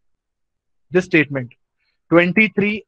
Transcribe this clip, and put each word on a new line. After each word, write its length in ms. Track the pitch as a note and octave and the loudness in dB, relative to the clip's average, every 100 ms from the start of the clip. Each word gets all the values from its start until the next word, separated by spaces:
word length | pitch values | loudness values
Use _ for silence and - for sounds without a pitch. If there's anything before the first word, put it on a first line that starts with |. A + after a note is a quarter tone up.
| _ _ _ _ _ _ _ _ _ | _ _ _ _ _ _ _ _ _
This 140 | F3 F#3 | -4 0
statement, 460 | E3 C#3+ C3+ A#2+ _ _ _ _ _ - | 0 0 -4 -10 _ _ _ _ _ 0
twenty-three 760 | E3 F3 F#3 G#3+ - G3+ G#3 | 2 2 0 0 -2 -4 -4